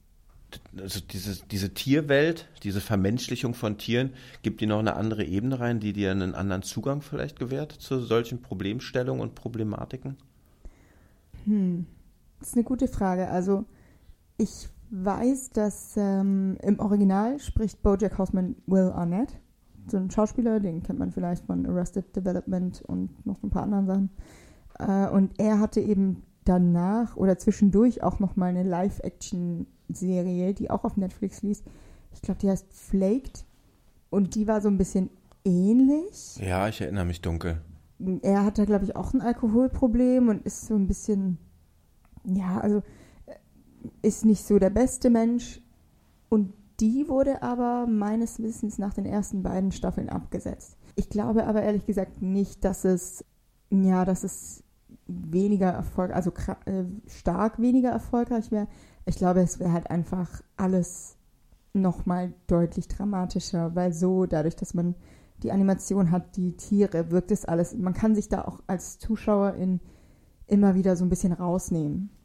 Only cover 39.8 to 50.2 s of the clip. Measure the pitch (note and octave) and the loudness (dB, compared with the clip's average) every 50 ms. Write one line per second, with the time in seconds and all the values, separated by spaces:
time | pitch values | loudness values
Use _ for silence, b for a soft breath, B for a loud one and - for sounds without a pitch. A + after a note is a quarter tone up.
39.8 | C4+ A#3+ A3 A#3+ B3+ B3+ B3+ B3+ B3 A3+ G#3 - - G#3 - - - - A3 G3+ | 2 2 4 4 4 4 4 4 4 4 2 0 -2 -8 -10 -10 -6 -2 0 0
40.8 | F#3+ F#3 G3+ - - - G#3 G3 F#3+ F#3 F3 - - - _ _ _ _ _ _ | 2 2 0 -4 -2 -2 0 0 0 -2 -4 -4 -8 -20 _ _ _ _ _ _
41.8 | _ _ _ _ _ _ - - - - F#3 G3+ F#3 F3+ F#3 - - G#3 G#3 G#3 | _ _ _ _ _ _ -20 -12 -4 -2 -2 -2 0 0 -2 0 2 2 0 0
42.8 | - B B B B B B B B - - - _ _ _ - _ _ - - | -2 B B B B B B B B -20 -20 -20 _ _ _ -20 _ _ -20 -18
43.8 | - - - - - G#3+ - - - A3 G#3 - - - G#3 G3 F#3+ F#3+ G3 A3 | -18 -16 -10 0 0 0 0 4 6 6 6 4 4 4 4 6 6 6 4 4
44.8 | B3+ C4 - - - B3 A#3 A3+ A3+ A#3 A#3+ A#3+ - - - - - _ _ _ | 2 2 0 2 4 4 6 6 4 2 0 -2 -4 -6 -14 -18 -20 _ _ _
45.8 | _ _ _ _ _ _ _ _ _ - A3+ G#3+ G3+ F#3 - - - _ - - | _ _ _ _ _ _ _ _ _ 2 2 2 2 0 -4 -16 -20 _ -4 0
46.8 | A3 A3 A#3+ C#4 D4 E4 C4 C4+ C4+ C#4 C4+ - - B3 B3 A#3+ A#3+ A#3+ A#3+ B3 | 0 2 2 0 -2 0 2 2 2 2 0 -2 -2 -4 -2 0 0 0 0 -2
47.8 | A#3+ A#3 A3 G#3 G3+ G#3 A3 A3+ A3+ A3+ - - A3+ A3 A#3 - A3 G#3 - - | 0 0 0 0 0 0 0 -2 -2 -4 -4 -6 -8 -8 -6 -6 -6 -6 -4 -4
48.8 | G3 G3+ - G3+ G3 G3 G3 G#3 G3+ - G#3+ F#3+ F#3 F#3 F3+ F#3+ G3 F#3+ - - | -4 -4 -4 -4 -4 -2 -2 -2 -2 -2 -4 -4 -4 -2 -2 0 0 0 -2 -2
49.8 | - F#3 - - - - - - | -4 -4 -2 -4 -6 -4 -6 -8